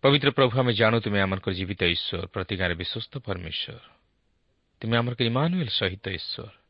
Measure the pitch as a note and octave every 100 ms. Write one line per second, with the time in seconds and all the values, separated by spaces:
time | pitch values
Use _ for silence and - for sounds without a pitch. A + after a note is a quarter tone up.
0 | C3+ C#3+ C#3 B2+ C3 A#2 B2 G#2 A2 A2+
1 | G#2+ G2+ F#2+ F#2+ - F#2 F#2 G2 F2 F2
2 | - F2+ F2+ - F#2 F#2+ F#2 E2+ F2+ -
3 | - C#3 - F#2 F2+ D#2 - - - _
4 | _ _ _ _ _ _ _ _ A2+ A#2
5 | A#2+ A#2+ A#2+ A#2+ D#3 F3+ C#3 - G2+ F#2+
6 | - F#2 - - A2 - _